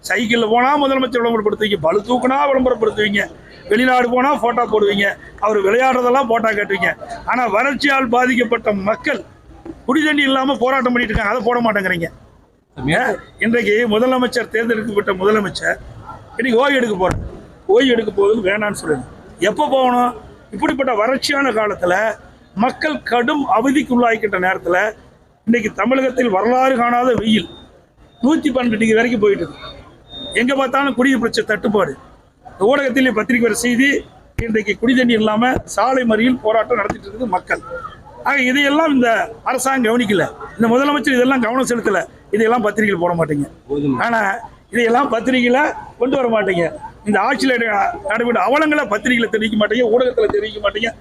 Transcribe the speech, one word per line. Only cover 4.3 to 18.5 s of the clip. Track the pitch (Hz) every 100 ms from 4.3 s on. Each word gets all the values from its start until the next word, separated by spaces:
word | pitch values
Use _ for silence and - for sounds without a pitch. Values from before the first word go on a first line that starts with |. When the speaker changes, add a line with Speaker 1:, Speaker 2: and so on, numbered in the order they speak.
| 277
Speaker 1:
போட்டோ | 226 233 233
போடுவீங்க, | 214 202 202 202 190 - -
அவர் | 202 214 190
விளையாடுறதெல்லாம் | 226 262 254 247 254 254
போட்டோ | 226 220 208
காட்டுவீங்க. | 202 196 170 156 - - -
ஆனா | 226 240
வறட்சியால் | 202 262 277 294 269 262
பாதிக்கப்பட்ட | 247 254 254 233 233 226 208 190
மக்கள் | 214 302 254 - - - - - - -
குடிதண்ணி | 269 302 294 277
இல்லாம | 269 262 262
போராட்டம் | 247 269 247
பண்ணிட்டு | 240 233
இருக்காங்க, | 220 202
அதை | 240 220
போட | 240 233
மாட்டேங்கிறீங்க. | 202 185 180 165 - - - _ _ _ - 127 175 254 196 - -
இன்றைக்கு | 208 233 202 208 240
முதலமைச்சர் | 208 254 254 247 247 220
தேர்ந்தெடுக்கப்பட்ட | 220 226 220 220 202 202 190
முதலமைச்சர் | 190 220 190 - 165 - - - - - - -
இன்னைக்கு | 247 226
ஓய்வு | 277 277
எடுக்க | 240 190
போறாரு, | 180 165 - - - - -
ஓய்வு | 403 269
எடுக்க | 233 214
போகுதுன்னு | 196 202 226
வேணான்னு | 190